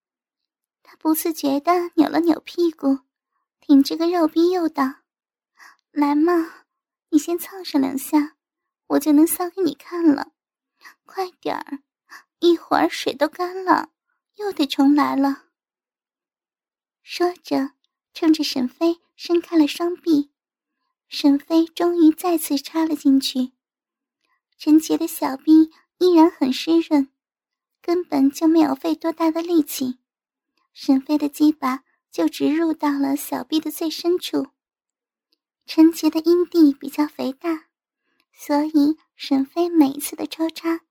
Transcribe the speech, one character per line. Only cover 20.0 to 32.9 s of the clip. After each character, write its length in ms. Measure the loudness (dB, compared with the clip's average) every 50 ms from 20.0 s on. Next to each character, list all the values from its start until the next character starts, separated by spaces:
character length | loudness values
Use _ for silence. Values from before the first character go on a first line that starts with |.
| -2 0 0 0 0 _ _ _ _ _ _ _ _ _ _ _ _ _ _ _ _ -16
沈 280 | -6 0 2 2 2
飞 280 | 2 0 0 2 2 2
终 340 | 0 -2 -4 -2 0 2 4
于 120 | 4 4
再 260 | 4 2 0 -2 -2
次 200 | -2 -2 -2 -4
插 280 | -6 -6 -6 -4 -2 -2
了 100 | -2 -2
进 240 | 0 2 2 2 2
去。 320 | 2 -2 -4 -4 -6 -6 _ _ _ _ _ _ _ _ _ _ _ _ _ _ _ _ _ _ _ _ _
陈 220 | -6 0 4 4 4
杰 180 | 4 2 -2
的 100 | -2 -4
小 280 | -6 -6 -6 -6 -6 -6
臂 360 | -2 2 6 6 6 6 4 _ _ _ _ _
依 160 | 0 2 4 6
然 160 | 6 6 4
很 240 | 2 0 -2 -2 -2
湿 260 | -2 -2 0 0 0
润， 300 | 0 0 0 0 0 -2 _ _ _ _ _ _ _ _ _ _ _ _ _ _
根 240 | _ -4 -2 -2 -2
本 260 | -4 -2 0 0 0
就 160 | 0 0 2
没 120 | 2 4 4
有 160 | 2 2 0
费 200 | -4 -4 -4 -4
多 160 | -4 -4 -6
大 200 | -4 -2 -2 -2
的 100 | -2 -2
力 220 | -2 0 0 0 0
气， 360 | 0 -4 -8 -6 -6 -8 _ _ _ _ _ _ _ _ _ _ _ _ _ _ _
沈 300 | _ -6 -2 0 0 0
飞 160 | 0 -2 -2
的 100 | -2 -2
鸡 240 | -4 -2 2 2 2
巴 320 | 2 0 -2 -6 -6 -6 _ _ _ _ _ _
就 180 | -4 -2 -2 -2
直 180 | -2 -2 -2
入 240 | -2 0 0 0 -2
到 200 | -2 -2 -2 -2